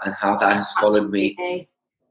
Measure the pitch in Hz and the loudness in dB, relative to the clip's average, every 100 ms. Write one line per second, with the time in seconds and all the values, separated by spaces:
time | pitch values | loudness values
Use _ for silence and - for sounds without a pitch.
0 | 98 98 101 104 101 104 101 - 107 107 | -6 -2 -2 2 2 2 0 2 4 4
1 | 101 101 98 - 180 180 - _ _ _ | 2 0 -2 -2 -6 -6 -10 _ _ _
2 | _ | _